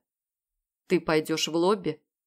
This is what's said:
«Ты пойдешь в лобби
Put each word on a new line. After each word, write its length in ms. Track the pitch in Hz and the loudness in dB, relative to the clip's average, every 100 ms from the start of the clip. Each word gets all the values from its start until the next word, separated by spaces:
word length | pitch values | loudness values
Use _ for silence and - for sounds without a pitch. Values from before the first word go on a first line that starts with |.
| _ _ _ _ _ _ _ _ _ | _ _ _ _ _ _ _ _ _
«Ты 140 | 175 | -2
пойдешь 480 | - 160 156 160 - | 2 0 0 -4 -2
в 80 | 160 | 0
лобби 460 | 175 208 170 139 _ _ | 2 0 -2 -8 _ _